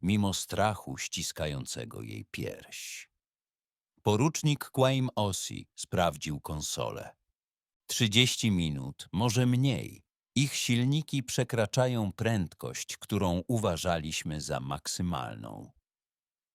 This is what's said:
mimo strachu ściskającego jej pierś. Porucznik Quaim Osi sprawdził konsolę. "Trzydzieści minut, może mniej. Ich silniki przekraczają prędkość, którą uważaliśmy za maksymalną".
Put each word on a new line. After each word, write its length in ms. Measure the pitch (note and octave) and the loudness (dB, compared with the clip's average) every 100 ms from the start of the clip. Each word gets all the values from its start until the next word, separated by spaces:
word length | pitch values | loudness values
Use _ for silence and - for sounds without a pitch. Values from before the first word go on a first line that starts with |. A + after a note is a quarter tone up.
mimo 320 | F2+ G#2 G2 | 2 4 4
strachu 640 | F2+ - F2 G#2+ G2+ - C2+ | 0 -4 2 2 0 -8 -8
ściskającego 1040 | - - D#2+ - D#2 C#2 B1 B1 A1+ G#1+ | -6 -6 -6 -4 -4 -4 -6 -8 -10 -10
jej 220 | A1 G#1+ - | -10 -10 -10
pierś. 800 | - - - - - - - - _ _ _ _ _ _ _ _ _ | -8 -8 -8 -14 -14 -12 -14 -16 _ _ _ _ _ _ _ _ _
Porucznik 640 | G#2+ G#2+ D#3 - D3+ C#3+ | 2 4 4 2 0 0
Quaim 440 | - C3 C3 C3+ B2+ - | -2 2 4 4 0 0
Osi 520 | G#2 F2+ - - - - | -2 -2 -6 -10 -14 -14
sprawdził 640 | - F2+ E2+ D2+ D#2+ C#2 | -2 2 2 2 -6 -6
konsolę. 760 | - D2+ C#2+ - A1+ G#1 - - _ _ _ _ _ _ - | -6 -6 -6 -4 -6 -6 -12 -18 _ _ _ _ _ _ -6
"Trzydzieści 640 | - A#2 A#2 B2 - A#2 | 2 4 6 6 4 2
minut, 580 | F2+ D#2+ C#2 C2 - - | 4 2 -2 -8 -10 -6
może 340 | F2 A#2+ G#2+ B2 | 0 2 4 4
mniej. 560 | B2 C3+ F2 G#1 - _ _ _ B2 | 4 2 0 -6 -14 _ _ _ 0
Ich 180 | C#3 | 2
silniki 680 | - - A#2+ B2+ D3+ - C#3 | 0 0 2 4 2 0 -4
przekraczają 880 | B2 - B2 A#2 G#2 - B2+ A#2+ G2+ | -2 -2 0 0 2 2 2 2 -2
prędkość, 840 | - A2+ A2 D#2+ - B1+ - - - | 0 0 2 0 -4 -10 -8 -10 -10
którą 460 | - G2+ F#2 F2 - | -2 0 2 0 0
uważaliśmy 920 | A#2+ G#2 E2 F#2 E2+ D#2 - E2 D2+ | 0 2 0 0 0 -2 -4 -4 -6
za 200 | D2 C#2 | -4 -4
maksymalną". 1120 | C2+ C#2+ - - F2+ D#2+ A#1 A1 A1 G#1 - _ _ _ _ _ _ _ _ | -4 -6 -6 -2 -2 -2 -6 -10 -12 -14 -16 _ _ _ _ _ _ _ _